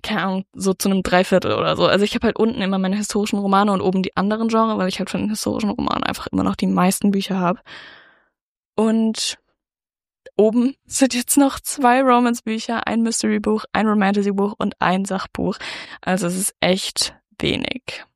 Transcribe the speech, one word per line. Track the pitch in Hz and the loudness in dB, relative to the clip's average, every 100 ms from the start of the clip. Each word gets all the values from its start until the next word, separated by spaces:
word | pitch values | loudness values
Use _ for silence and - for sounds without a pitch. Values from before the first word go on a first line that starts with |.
keine | - 214 | -4 -4
Ahnung, | 190 190 - | -2 -4 -8
so | - 196 | -4 -2
zu | 185 202 | 0 0
einem | 190 | 0
Dreiviertel | - 180 185 185 135 | 2 2 4 2 2
oder | 107 160 - | 0 0 2
so. | |
Also | 170 196 208 | 4 4 2
ich | |
hab | 240 | 0
halt | 233 - | -2 2
unten | 226 - | 0 0
immer | 190 190 | -2 0
meine | 190 202 | 0 -2
historischen | 208 208 208 202 | -2 -2 -2 -2
Romane | 196 196 208 | 2 2 4
und | 190 | 2
oben | - 190 | 0 0
die | 185 - | -2 -2
anderen | 196 214 226 | -2 0 0
Genre, | 226 220 208 | 2 2 0
weil | 185 | -2
ich | - | -4
halt | 185 | -6
von | 202 | -4
den | 202 | -4
historischen | 214 - - 208 | -2 -4 -2 -2
Romanen | - - - | -2 -2 -2
einfach | - - - | -4 -6 -4
immer | 185 | 0
noch | 185 196 | 0 0
die | 190 | 0
meisten | 185 180 - 202 | 2 2 2 0
Bücher | 196 196 190 | 0 -2 -2
hab. | 180 185 - - - - - _ _ _ _ _ _ | 0 -2 -8 -20 -20 -20 -20 _ _ _ _ _ _
Und | - 220 226 220 214 - - _ _ _ _ _ _ _ _ - - | 0 2 2 0 0 -6 -8 _ _ _ _ _ _ _ _ -6 2
oben | 220 233 247 - _ | 2 4 0 -2 _
sind | - 269 | 0 0
jetzt | 247 - - | 0 0 4
noch | 277 - | 4 0
zwei | - - 247 254 | -10 2 4 4
Romance-Bücher, | 269 240 247 240 - 220 - 226 - | 4 4 2 -2 -4 -6 -4 -4 -2
ein | 226 | 0
Mystery-Buch, | 226 220 214 214 208 214 - | 0 0 0 0 0 -2 -2
ein | 196 214 | 0 2
Romantasy-Buch | 214 196 202 202 196 202 - | 4 2 2 0 0 -2 -2
und | 208 - | -6 -2
ein | - 185 | 0 0
Sachbuch. | 196 190 - - 175 - - - - - | -2 -6 -6 -4 -4 -4 -10 -14 -16 -10
Also | - 185 175 | -2 -2 -2
es | 185 | -2
ist | 202 _ | -6 _
echt | 175 190 - - - - _ - | 0 0 -2 -4 -6 -8 _ -6
wenig. | - - - - - - - | -2 -2 -4 -8 -10 -16 -18